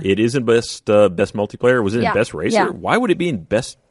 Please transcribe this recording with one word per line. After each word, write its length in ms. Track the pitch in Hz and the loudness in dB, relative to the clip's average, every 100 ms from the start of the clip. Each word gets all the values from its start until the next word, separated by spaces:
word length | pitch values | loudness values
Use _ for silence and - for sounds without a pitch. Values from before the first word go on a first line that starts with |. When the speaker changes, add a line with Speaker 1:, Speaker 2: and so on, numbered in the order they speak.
| 98 | 0
Speaker 1:
It 120 | 98 | 2
is 160 | 117 | 2
in 120 | 131 117 | 0 2
best, 440 | 117 - - - | 2 0 -6 2
uh, 200 | 104 101 | 4 4
best 240 | 87 98 107 | 2 -2 -2
multiplayer. 480 | 104 - 123 127 | -6 -2 0 2
Was 100 | 101 | 0
it 100 | 117 | -2
Speaker 2:
Yeah. 60 | - | 0
Speaker 1:
in 20 | 104 | 0
best 180 | 113 | -2
racer? 200 | 76 98 214 | -4 -2 0
Speaker 2:
Yeah. 140 | 180 | -2
Speaker 1:
Why 260 | 185 95 208 | -4 -2 0
would 160 | 247 | 0
it 60 | 202 | -2
be 100 | 175 | -4
in 160 | 110 | -6
best? 340 | - 107 - - _ | -4 -4 -4 -12 _